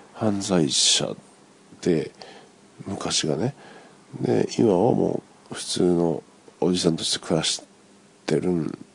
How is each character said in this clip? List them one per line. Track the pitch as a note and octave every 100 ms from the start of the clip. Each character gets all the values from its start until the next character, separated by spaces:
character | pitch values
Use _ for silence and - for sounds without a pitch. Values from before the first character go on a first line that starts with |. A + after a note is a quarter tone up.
| -
犯 | - A2+ G2+
罪 | G2 F#2 D2
者 | - - - - - - - - - - -
で、 | - E2 - - - - - - - - -
昔 | G3 - - D#2
が | D2
ね。 | A2+ - - - - - - C3+
で、 | C3 A2+ - -
今 | A#2
は | F2+ A2
も | G2 F2 - - - -
う |
普 | -
通 | - -
の | F#2 F2 E2+ D2+ - - - -
お | E2+
じ | F2+
さ | F2
ん | E2
と |
し | -
て | -
暮 | - E2
ら |
し | D#2+ - - - - - - _ -
て | D#2
る | F2
ん | F2 D2+ - -